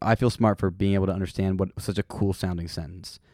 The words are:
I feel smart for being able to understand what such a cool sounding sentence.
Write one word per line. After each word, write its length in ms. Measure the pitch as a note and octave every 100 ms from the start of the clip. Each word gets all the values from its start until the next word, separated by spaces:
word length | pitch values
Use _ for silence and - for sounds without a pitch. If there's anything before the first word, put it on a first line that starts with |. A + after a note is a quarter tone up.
I 140 | G#2+ A2+
feel 140 | B2
smart 300 | - A2 G2+
for 120 | G2
being 220 | F#2 G2
able 140 | G2 F#2+
to 40 |
understand 460 | F#2+ F#2 - F#2+ F#2
what 100 | F#2+ -
such 200 | - G2
a 60 |
cool 280 | - - G2+
sounding 380 | F#2 F#2+ F2 E2+
sentence. 500 | - D#2 F2+ - - _